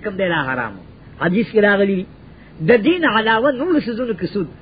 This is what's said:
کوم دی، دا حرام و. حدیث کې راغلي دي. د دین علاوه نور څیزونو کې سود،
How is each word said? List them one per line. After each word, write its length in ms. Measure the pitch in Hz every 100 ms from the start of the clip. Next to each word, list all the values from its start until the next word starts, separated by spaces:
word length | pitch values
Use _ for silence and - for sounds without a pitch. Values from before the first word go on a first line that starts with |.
کوم 120 | 208 190
دی، 120 | 190
دا 120 | 165 131
حرام 240 | 127 113 98
و. 40 | 87 - - -
حدیث 260 | 165 185 220
کې 40 | 220
راغلي 380 | 208 196 202
دي. 120 | 190 190 - - - - - 156
د 140 | 240
دین 220 | 220 359
علاوه 460 | 302 220 220 220 277
نور 300 | 247 339 311
څیزونو 320 | 226 220 233
کې 140 | 190 180
سود، 220 | 208 170 -